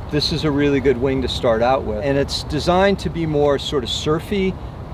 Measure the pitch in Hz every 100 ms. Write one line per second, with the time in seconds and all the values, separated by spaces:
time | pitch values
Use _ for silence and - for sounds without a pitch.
0 | - 151 - 151 156 143 143 139 135 120
1 | 135 131 123 - 127 110 120 - 110 107
2 | 139 139 139 - - 151 151 180 202 190
3 | 180 165 160 147 147 135 - 147 117 -
4 | 151 160 - 202 190 185 - - -